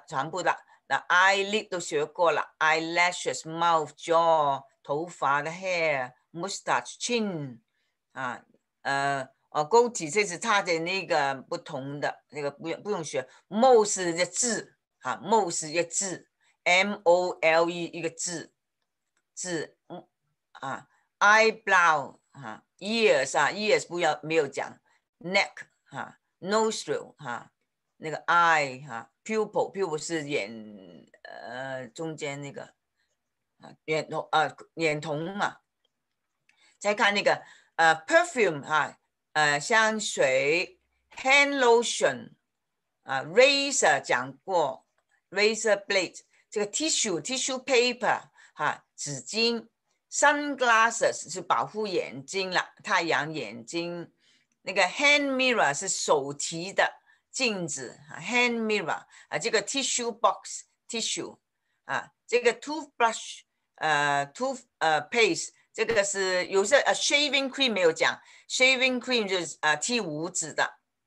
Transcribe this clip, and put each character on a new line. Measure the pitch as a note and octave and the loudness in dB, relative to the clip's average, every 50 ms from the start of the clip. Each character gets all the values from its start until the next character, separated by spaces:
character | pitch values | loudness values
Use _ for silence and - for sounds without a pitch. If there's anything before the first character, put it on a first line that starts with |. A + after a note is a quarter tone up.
| - - | -6 -8
全 | D#3+ C3+ C3+ D#3+ | -6 -6 -6 -6
部 | F3 F#3 E3+ | -6 -4 -2
的。 | E3 C#3+ - - _ _ _ _ - | -2 -2 -4 -6 _ _ _ _ -4
那 | C3+ C3 - - | -4 -4 0 2
eyelid | E3+ F3+ F#3 F#3+ G3 G3+ G3 G3 G#3 G#3+ - - | 4 4 6 4 4 2 0 0 -2 -2 -2 -4
都 | F#3+ F3 | -6 -8
学 | E3+ - E3+ D3 D3+ | -6 -4 -2 -2 -2
过 | D3+ - - F3+ E3 | -2 -2 0 2 2
了， | D#3 B2+ - - _ - | 2 0 -2 -6 _ 0
eyelashes、 | D#3 D#3 D#3 D#3+ D#3+ E3 E3+ E3+ F3 F3+ F3+ - - D#3+ C3 - - | 2 2 2 2 0 -2 0 2 2 2 0 -2 -4 -6 -6 -6 -8
mouth、 | D#3+ D#3+ E3 E3+ E3+ E3 D#3+ D3+ C#3+ - - | -10 -4 0 2 2 2 2 0 -2 -8 -10
jaw， | - E3+ E3 E3 E3+ E3 E3 D#3+ D3 C#3+ C#3 C3 C3 - _ _ _ | -2 2 2 4 4 4 4 4 4 2 0 -2 -6 -12 _ _ _
头 | - C#3+ D3 E3 F3+ | -6 -6 -4 -6 -8
发 | E3+ - D#3 C3+ C#3 C#3+ | -6 -2 0 0 0 0
的 | D3 D#3+ | 0 -4
hair、 | E3 F3+ F#3+ F#3+ F3+ E3+ E3 D#3 D3 C3+ B2+ B2 - _ _ _ - | -8 -6 -4 -4 -2 0 0 0 0 0 -2 -6 -10 _ _ _ -12
mustache、 | D#3+ F3 G3 G3 - - F3+ D3 B2+ - - - - | -10 -8 -8 -8 -6 -4 -2 -2 -2 -2 -4 -10 -10
chin， | - - A#3+ A#3 A3 G3+ F3+ D#3 C#3+ C3+ A#2+ A2+ _ _ _ _ _ _ _ _ _ _ | -6 -2 -2 -2 -2 -2 -4 -6 -6 -8 -10 -14 _ _ _ _ _ _ _ _ _ _
啊， | _ B2 C3 B2 A#2 - - _ _ _ _ _ _ _ | _ -10 -8 -8 -8 -10 -14 _ _ _ _ _ _ _
呃， | - C3 C#3 C#3 C#3 C#3+ C#3 C3+ C3 - _ _ _ _ | -6 -4 -2 0 0 -2 -2 -4 -6 -8 _ _ _ _
哦， | - C#3+ D3+ | -4 -4 0
勾 | D3+ A3 A#3 A#3+ A#3+ | 4 4 4 4 4
体 | A#3+ - E3 D3+ | 0 -6 -8 -4
这 | D3+ G#3+ G#3 | -2 0 0
是 | F3 F3 D#3+ | 0 -2 -4
差 | - A3+ G#3+ G3 | -2 0 2 2
的 | F#3 F3+ E3+ D#3+ | 2 0 0 -2
那 | E3 F3 F#3 F#3+ F3+ | -2 -2 -4 -4 -2
个 | D3+ E3+ D3+ C#3+ C#3 C3+ | 0 0 2 2 0 -2
不 | C3 - - E3+ E3+ | -4 -8 -8 -8 -8
同 | - - E3 C3+ C3+ C#3 C#3+ D3 | -8 -8 -10 -10 -8 -8 -8 -6
的， | C#3 C#3 - - _ _ | -6 -6 -6 -8 _ _
那 | - D3 | -10 -8
个 | C#3+ C#3+ | -6 -6
不 | C#3+ - D#3 E3 | -6 -8 -8 -8
用， | D#3+ - - | -8 -8 -6
不 | G3+ | -6
用 | G#3 F3+ D#3+ | -6 -6 -6
学。 | - - C3+ B2+ - - _ _ - | -6 -6 -6 -6 -6 -10 _ _ -8
Mole | F3+ G#3+ A#3+ C4 B3+ A3+ G#3 | 0 4 6 8 8 8 6
是 | G3+ - F#3+ F#3 E3+ E3 | 4 0 -2 -2 -2 -2
这 | E3 F3+ | 0 -2
字， | F3 - - - A#3+ A3 E3+ C3 - _ _ _ _ _ _ | -2 -2 -2 -2 -2 -2 -4 -8 -10 _ _ _ _ _ _
哈， | - C3 A#2+ G2 | -8 -8 -8 -6
mole | A2+ F#3 A3 A3+ G3 E3+ | -2 0 2 2 2 0
是 | E3 - D#3+ D#3 | -2 -6 -6 -4
一 | D3 | -2
个 | E3+ E3+ | -2 -2
字 | E3+ - - G3+ F#3+ E3 - - _ _ _ _ _ _ _ - | -2 -2 -4 -4 -4 -6 -8 -12 _ _ _ _ _ _ _ 0
，M | E3+ F3 F#3 F#3+ G3+ G#3 G3+ - | 2 2 4 2 2 -2 0 2
O | E3+ F3 F3+ F3+ F3+ D#3+ - | 4 4 4 2 0 -2 0
L | - D#3+ D#3+ E3 E3+ E3+ | 2 4 4 4 4 2
E | F3 F3 E3+ | 0 -4 -8
一 | D#3+ - E3+ | -8 -8 -8
个 | D#3+ E3 | -8 -8
字， | E3 - - - F3 D#3 A2+ - _ _ _ _ _ _ _ _ _ _ _ _ _ _ _ _ _ | -8 -8 -8 -8 -8 -10 -12 -14 _ _ _ _ _ _ _ _ _ _ _ _ _ _ _ _ _
字， | - - F#3 F3 D#3 - - _ _ _ - | -12 -8 -6 -6 -6 -6 -8 _ _ _ -18
嗯， | E3+ F3 - _ _ _ _ _ _ _ _ _ | -18 -18 -18 _ _ _ _ _ _ _ _ _
啊， | - - - C#3 B2+ G2 - _ _ _ _ _ _ - | -18 -12 -10 -8 -8 -10 -12 _ _ _ _ _ _ 2
eyebrow， | F#3+ G3+ G#3+ A3 A3 A3+ G#3+ A3 - G3+ G3 F#3 F3 E3 D#3+ D3 C3+ A2 - _ _ _ | 6 6 8 8 6 4 2 -2 0 2 4 6 6 6 4 4 0 -6 -12 _ _ _
啊， | - C3+ C3+ A2 G#2+ - _ _ _ _ | -20 -16 -14 -14 -14 -16 _ _ _ _
ears | F#3 G3+ A3 A#3 A3 G3+ E3+ C#3 C3 - - E3 | -8 -4 0 2 4 4 6 4 2 2 2 2
啊， | D3 C3 | 2 2
ears | D#3+ G3 G#3 G#3+ F#3 D3+ - - | 0 -2 0 2 2 2 0 -2
不 | E3 F3 | -4 0
要， | E3+ D#3 D3 - | 0 0 0 0
没 | - D#3 D#3+ | -2 0 0
有 | D#3+ D3 C3+ | 2 2 0
讲。 | C3+ C#3 - - - - _ _ _ _ _ _ _ _ | -2 -8 -8 -8 -10 -16 _ _ _ _ _ _ _ _
Neck， | - E3+ F#3+ G3+ - - - - - - _ _ _ | -8 -2 0 0 0 0 -4 -12 -18 -20 _ _ _
哈， | _ D3 C3 A2+ - - _ _ _ _ _ | _ -12 -12 -12 -12 -14 _ _ _ _ _
nostril， | D#3 F3+ G#3 A3 A3 A3 G#3 - - - - A#2 - G2 - - | -6 -2 0 0 2 0 -2 -4 -6 -6 -6 -6 -8 -10 -18 -16
哈， | D3 B2+ A#2+ A2+ - - _ _ _ _ _ _ _ _ _ _ | -12 -10 -10 -10 -12 -16 _ _ _ _ _ _ _ _ _ _
那 | - D#3 | -10 -10
个 | D3+ D3 - | -10 -6 -2
eye， | - E3 F3 E3+ E3 E3 D#3 D3 C3+ B2+ B2+ D3 C#3+ | 2 2 4 4 6 4 4 2 0 -4 -10 -14 -14
哈， | A#2 A2+ A2+ - _ _ - | -14 -14 -14 -16 _ _ -8
pupil，pupil | - A3 A3 G#3+ G#3 G#3 E3+ C3+ - - G3 G3 F3 D3+ D3+ | -4 -2 -2 -2 -2 -2 -2 -2 -2 -2 -4 -4 -4 -4 -6
是 | D3 - E3+ D#3+ D3 C#3+ | -6 -4 -4 -4 -4 -4
眼， | D3 B2 G2 G#2 A#2 A2+ G#2+ G#2+ G#2 G2 F#2+ F2 F2 D2+ - _ _ _ - | -4 -4 -4 -6 -10 -14 -16 -16 -18 -20 -20 -20 -20 -20 -20 _ _ _ -20
呃， | - - A#1 C2+ G#2+ A#2+ B2+ C3 C3+ C3+ B2+ B2+ A#2 | -18 -18 -16 -14 -12 -12 -10 -10 -8 -8 -10 -10 -12
中 | - - E3 D#3+ D#3 | -12 -10 -10 -8 -8
间 | D3 D#3 C#3+ C#3 C#3+ | -8 -8 -8 -8 -8
那 | C#3+ C#3 | -10 -12
个， | - - - - _ _ _ _ _ _ _ _ _ _ _ _ _ _ _ _ _ _ | -12 -14 -16 -16 _ _ _ _ _ _ _ _ _ _ _ _ _ _ _ _ _ _
啊， | - D3+ - _ _ | -20 -20 -20 _ _
眼 | - D#3 D#3 C#3+ - | -4 -4 -4 -4 -4
瞳， | D3 D#3 - - | -6 -8 -4 0
呃， | - D#3 D3+ C#3 - - - - _ | 0 0 0 0 -2 -8 -20 -16 _
眼 | - E3 D#3 D3+ D3+ | -2 -2 0 0 -2
瞳 | D3 D#3+ D3 D3 E3 F3 G3 G3+ | -4 -6 -6 -6 -6 -8 -6 -4
啊。 | F3+ B2 - - _ _ _ _ _ _ _ _ _ _ _ _ _ _ _ _ _ _ _ _ _ _ _ _ | -4 -4 -4 -8 _ _ _ _ _ _ _ _ _ _ _ _ _ _ _ _ _ _ _ _ _ _ _ _
再 | - G3+ G#3 | -4 -2 0
看 | G#3 B3 G3+ G3+ | 2 2 2 2
那 | G#3 F3 | 2 2
个， | F3 D3+ - - - - - _ _ _ | 2 2 2 -2 -10 -20 -20 _ _ _
呃， | - E3 D#3+ D#3+ - - | 4 4 4 4 4 2
perfume， | - E4 E4+ F4 E4+ - B3+ G#3+ F#3 D#3+ C#3+ | 2 4 4 4 2 2 2 2 2 2 -2
哈， | C3 - D3+ D#3 C#3 A#2 - _ _ _ _ _ _ _ - | -4 -2 0 0 0 -2 -6 _ _ _ _ _ _ _ 0
呃， | D3+ D3+ D3 D3 D3 | 2 2 2 2 0
香 | D3 - A#3 A3 A3 A3 A3 G#3+ | 0 2 4 4 4 4 2 -2
水， | G#3 - - - D#3 C3+ C3 C3+ C3+ C#3+ D#3 F3 F3+ - - _ _ _ _ _ _ _ - - | -4 -4 0 2 2 4 4 2 2 2 2 0 0 -4 -8 _ _ _ _ _ _ _ -14 -4
hand | - C4 C4+ C#4+ C#4+ C#4 C#4+ C#4 | 0 2 4 4 4 2 2 2
lotion， | B3+ A#3+ A#3 A#3 A#3 A3+ - - G3+ D3 C3 A#2+ - - - _ _ _ _ _ _ _ _ _ _ _ _ _ _ | 4 6 6 6 4 0 0 0 0 0 0 -2 -8 -16 -20 _ _ _ _ _ _ _ _ _ _ _ _ _ _
啊， | - C3 C3+ C3 | -6 -6 -6 -6
razor | D3 E3+ G#3+ B3+ C4+ C#4 C#4 C#4 C#4 C4 - G#3+ E3+ D3 C3+ | 0 4 6 6 6 6 4 0 -2 0 2 2 2 2 2
讲 | - - D3+ B2 B2+ C#3 C3+ - _ | 0 0 -2 -2 -2 -4 -10 -14 _
过， | - F#3+ F3 D#3 C3+ A2 - _ _ _ _ _ _ _ _ _ _ | -2 0 0 0 0 -2 -8 _ _ _ _ _ _ _ _ _ _
razor | F3 G3 G#3 A3 A3+ G#3+ - A3+ G3+ G3 G3+ | -2 0 2 2 2 2 2 2 2 2 0
blade， | - G3 F#3+ F3 C#3+ - - - _ _ _ _ _ | 0 0 0 0 -2 -6 -12 -20 _ _ _ _ _
这 | - G#3+ G#3 | -6 -4 -4
个 | G#3 | -4
tissue，tissue | - - D4+ D#4+ - - - G#3+ F3 D#3 D3 - C4 B3+ - - C4 B3+ B3+ | -2 -2 -2 -2 0 0 0 0 -2 -4 -4 -4 -4 -4 -2 -4 -4 -6 -2
paper， | - C4+ A#3 A#3+ B3 A#3+ A#3+ G#3+ F3+ C3+ G#2+ - - _ _ - - _ | 2 2 4 4 2 0 0 0 0 0 0 -2 -8 _ _ -20 -18 _
哈， | - D3+ C#3 A#2+ - _ _ _ - | -4 -2 -2 -2 -4 _ _ _ -12
纸 | - D3 C#3+ B2+ - | -10 -10 -10 -10 -10
巾， | - - A3 A3+ A#3 A#3 A3+ A3+ - _ _ _ _ _ _ _ _ | -6 -2 0 0 0 0 -2 -6 -12 _ _ _ _ _ _ _ _
sunglasses | - - - C#4+ D4+ D4 D4 D4 C#4 B3+ B3+ A#3+ A#3 A3 A3+ A#3 A3+ - F3+ C#3+ - - - D3+ | -2 2 4 4 4 2 0 -4 -4 -2 2 4 4 6 4 4 2 0 0 0 0 -2 -8 -12
是 | D#3+ F#3 | -10 -8
保 | E3+ - - - - | -4 -2 0 0 -2
护 | D3 - G#3+ G#3+ G3+ | -2 -6 -6 -6 -4
眼 | F3 D3+ - - - C3+ C#3 | -2 -4 -4 -4 -8 -12 -12
睛 | - - F#3+ D#3 F#3 | -8 -6 -4 -4 -2
了， | F3+ D#3+ - - - _ - | -2 -2 -2 -4 -6 _ -4
太 | G#3 G3+ F3+ E3+ | -2 0 0 2
阳 | E3 D3 B2+ C#3+ D#3 D#3+ | 2 0 0 -2 -2 -6
眼 | D3+ B2 G#2 A2 A#2 A2+ | -8 -8 -8 -10 -14 -14
睛， | - - E3+ E3+ F3 F3 F3 E3 - _ _ _ _ _ _ _ _ _ _ _ | -8 -6 -6 -6 -6 -6 -10 -12 -14 _ _ _ _ _ _ _ _ _ _ _
那 | - F#3+ | -4 0
个 | F#3+ F#3 | 2 2
hand | F3+ - - D4 C#4+ D4 D4 C#4+ C#4 C4+ | 2 0 2 2 4 4 4 2 0 0
mirror | B3+ C4 B3+ A#3+ G#3 E3+ C#3 C#3+ | 0 2 2 2 4 2 2 2
是 | - G3 F#3+ | 0 -4 -6
手 | - - - - - D3 C3+ C#3 D3 | -4 -2 0 2 2 2 0 -2 -6
提 | C#3+ - - E3+ E3 E3+ G3 F3+ | -8 -8 -8 -8 -8 -10 -4 0
的 | - F3 - - - _ _ _ _ _ _ | 0 0 0 -2 -6 _ _ _ _ _ _
镜 | - - C4 A#3+ G#3 F#3+ F3 D#3 | -6 -2 -2 -2 -2 -2 -6 -8
子， | C#3+ C3+ B2+ A2 - - - - | -8 -10 -10 -12 -14 -18 -20 -18
啊， | - - | -16 -14
hand | D#3+ F#3 A#3 B3 B3 A#3+ A#3 A#3 | -8 -4 0 2 2 2 0 -2
mirror， | A3 G#3+ G#3+ G#3 F3 D3 A2 F#2+ - _ _ - - _ | -2 -2 -2 -2 -2 -4 -4 -6 -8 _ _ -20 -12 _
啊， | - D#3 | -8 -6
这 | - A3+ | -2 0
个 | G#3+ G#3+ G3+ | 0 0 0
tissue | - - C4+ B3+ - - - A#3+ A#3 | -2 -4 -4 -4 -2 -4 -4 -4 -6
box，tissue， | A3 - - G#3+ - - - - - - - _ _ _ _ - - A3+ G#3+ - - - B2+ F2+ - _ _ _ _ _ _ _ _ _ _ | -2 0 0 0 0 0 -6 -16 -16 -16 -18 _ _ _ _ -10 -8 -6 -6 -6 -6 -6 -8 -10 -14 _ _ _ _ _ _ _ _ _ _
啊， | - C3+ B2 - - _ _ _ - | -8 -6 -6 -8 -10 _ _ _ -2
这 | G#3+ B3 | -2 0
个 | A#3+ A#3+ A3+ | 2 2 0
toothbrush， | A#3 - C#4+ D4+ D#4+ C#4+ - _ - A#3+ A3+ A3 - - - - - - _ _ _ _ _ _ | 0 -4 -10 -8 -8 -10 -10 _ 0 0 0 0 -2 -10 -14 -16 -18 -20 _ _ _ _ _ _
呃， | - - D#3 D3+ C#3+ D3 C#3+ C#3+ C#3+ C#3+ C#3+ - | -4 -2 0 2 2 2 2 2 0 -2 -4 -6
tooth-， | - B3 C4+ C4+ B3 - _ _ - | -6 -6 -6 -6 -8 -12 _ _ -2
呃， | D3+ D#3+ D#3 D3 D3 - | 0 2 2 0 0 -2
paste， | - A#3+ A3+ G3 E3 D3 - - - _ _ _ - | 0 2 2 2 2 0 -6 -10 -14 _ _ _ -8
这 | - A3+ | -4 -4
个 | G#3 A3+ G#3 G3 | 0 0 0 0
是 | G3+ - G3 F#3+ F#3 F#3 F3+ F3+ | 0 -2 -2 -2 0 0 -2 -2
有 | - - F#3+ G3+ | 0 0 0 2
些， | G#3+ C#4 C4 | 4 4 4
呃， | - - - | 4 2 0
shaving | - - - D4+ C#4+ D4 D4 B3+ C#4 C4+ C4 | 0 0 0 2 2 2 2 0 0 -2 -2
cream | C4 C#4 C#4 B3 G#3+ | -2 0 0 0 2
没 | F#3+ | 4
有 | F3+ E3 | 4 4
讲， | D#3+ - E3 B2+ A#2 - - - - - _ - | 4 2 2 0 0 -2 -8 -20 -20 -20 _ -8
shaving | - - C4 C4 C4 B3 B3+ C4 B3+ B3 | 0 4 4 4 4 4 2 0 0 -2
cream | A#3 B3 B3+ A#3 G#3+ F#3+ | -2 0 0 0 0 0
就 | F#3+ F#3 E3+ | -2 -2 -2
是， | D3+ - - | -4 -6 -2
呃， | - D3+ D3+ | 0 0 0
剃 | D3+ - - B3 A#3 | 0 0 -2 -2 -2
胡 | G3+ E3+ D3+ D3 D#3+ F3+ | -2 -4 -6 -6 -6 -6
子 | E3+ - - D3+ B2 | -6 -6 -8 -6 -2
的， | - C#3 - - _ _ _ _ _ _ | -2 -2 -2 -4 _ _ _ _ _ _